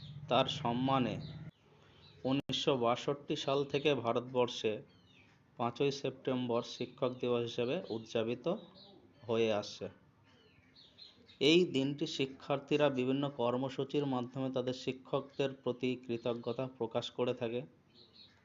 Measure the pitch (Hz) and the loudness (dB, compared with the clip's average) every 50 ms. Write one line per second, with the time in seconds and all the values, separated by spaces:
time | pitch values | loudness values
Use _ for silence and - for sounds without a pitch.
0 | - - - - - - 123 123 143 156 - - - 120 117 123 131 135 135 135 | -16 -16 -16 -12 -2 2 4 4 4 2 0 -2 -2 0 0 2 2 4 4 4
1 | 120 110 98 85 - - - - - - - _ _ - - - - - - - | 4 2 0 -4 -6 -10 -12 -12 -14 -14 -16 _ _ -20 -20 -20 -20 -20 -20 -20
2 | - - - - - 127 131 143 - - - - - 160 143 123 117 117 120 - | -20 -20 -12 -6 -2 0 0 0 0 -2 -4 -2 2 2 2 4 4 2 2 2
3 | - - 143 143 - - 160 147 - 143 135 143 143 143 - 143 143 156 143 123 | 0 -2 -2 -2 -4 -4 -4 -2 0 0 2 2 2 0 0 0 2 2 2 2
4 | 113 117 120 123 120 127 131 123 123 117 - - - 110 104 117 - - - - | 2 0 0 0 0 0 2 2 2 2 0 -2 -2 -2 -2 -2 -6 -12 -20 -20
5 | - - - - - - - _ _ _ _ - 120 120 - - 143 143 135 - | -20 -20 -20 -20 -20 -20 -20 _ _ _ _ -4 -2 -2 0 2 2 0 0 0
6 | - 135 120 - - 139 131 127 127 120 117 120 117 - - - 123 - - - | -2 -4 -6 -4 -2 0 0 0 0 2 0 0 0 -2 -4 -6 -8 -8 -4 -2
7 | 131 123 123 123 - 123 120 120 120 117 - - 120 113 143 185 190 - 107 113 | 0 0 0 0 0 2 2 2 0 0 -2 -2 0 0 0 -2 -2 -4 -6 -6
8 | 113 - - 117 110 113 123 123 - 165 190 226 - - - - - - - - | -4 -2 0 0 0 0 0 -2 -2 -2 -2 -2 -4 -10 -20 -20 -20 -20 -20 -20
9 | - - - - - 110 117 113 113 110 107 101 101 - - - 101 90 - - | -20 -20 -20 -10 -4 0 2 2 4 4 2 2 -2 -4 -8 -10 -10 -10 -12 -14
10 | _ _ _ _ _ _ - - - - - - - - - - - - - - | _ _ _ _ _ _ -20 -20 -20 -20 -20 -20 -20 -20 -20 -20 -20 -20 -20 -20
11 | - - - - - - - - - 143 160 180 180 151 131 135 135 139 147 143 | -20 -20 -20 -20 -20 -16 -2 2 6 8 8 8 6 4 2 0 0 0 0 -2
12 | 165 151 - - 135 131 - - - - 147 135 - - 151 143 147 143 135 127 | -4 -4 -2 -2 -2 -4 -4 -6 -4 -2 -2 -2 0 0 2 4 4 4 4 2
13 | 127 127 131 139 143 139 139 - 120 120 120 127 135 131 - - 135 135 - 147 | 2 2 2 2 0 -2 0 0 0 0 2 0 -2 -2 -2 -4 -4 -2 0 0
14 | 143 139 131 127 127 123 - 135 131 131 131 127 123 131 127 - - 135 127 - | 0 0 0 -2 -2 -4 -4 -4 -4 -2 -2 -2 -2 -2 -4 -4 -4 -6 -6 -6
15 | - - - 139 - - - - 139 135 131 - - 123 123 127 - 127 127 123 | -4 -4 -2 -2 -2 -2 -2 -2 -2 -2 -2 -4 -4 -4 -2 0 0 0 0 -2
16 | - - 117 117 - 123 117 120 120 123 113 - 131 131 - - 117 110 - 120 | -2 -4 -4 -2 0 -2 -2 -2 -2 -4 -2 -2 -4 -6 -4 -4 -4 -2 -2 -2
17 | 117 - - - 123 123 123 - 127 113 120 123 147 - - - _ _ - - | -2 -2 -2 -2 0 0 0 0 -2 -2 -2 -4 -6 -8 -12 -20 _ _ -20 -20
18 | - - - - - - - _ | -20 -20 -20 -20 -20 -20 -20 _